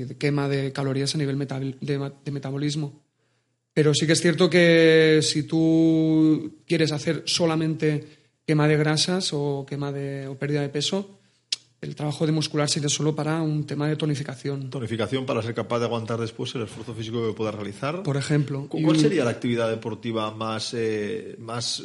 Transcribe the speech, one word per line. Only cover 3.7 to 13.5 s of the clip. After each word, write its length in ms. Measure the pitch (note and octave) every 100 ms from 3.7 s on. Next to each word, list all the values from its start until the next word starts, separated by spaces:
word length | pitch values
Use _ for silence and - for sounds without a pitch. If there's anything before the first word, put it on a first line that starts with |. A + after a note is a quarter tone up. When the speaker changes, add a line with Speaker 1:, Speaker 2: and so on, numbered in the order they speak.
Speaker 1:
Pero 220 | D#3 D3+
sí 140 | C#3 D#3
que 60 |
es 80 | D#3+
cierto 280 | F3 D#3 F3+
que 720 | F3 E3+ E3 D#3+ D#3+ D#3 D#3
si 220 | D#3 D#3
tú 1120 | C3+ D#3+ D#3+ D#3+ E3 D#3+ D#3+ D#3+ D#3 D3+ - - -
quieres 260 | E3 D3+
hacer 300 | C#3+ E3+ D3 -
solamente 920 | - E3+ D#3+ D#3+ D3+ D#3 D3 - - _ _ -
quema 200 | D3+ D3+
de 100 | D3+
grasas 520 | D3+ D#3 F#3 F#3 -
o 320 | D3 C#3+ C#3 C3+
quema 220 | C#3+ C#3+
de, 340 | C#3 C#3 C#3 C3+
o 140 | C3
pérdida 220 | C#3+ D3
de 80 | C#3+
peso, 500 | D3 D3 G3 G3+ - _ _ _ - _ _
el 140 | D3 D3
trabajo 300 | D3+ C#3+ D#3
de 60 |
muscular 380 | D#3 D3+ D3+ D3
sería 180 | D#3+ C#3+
solo 260 | - D3+
para 280 | D3+ D3 E3
un 240 | D#3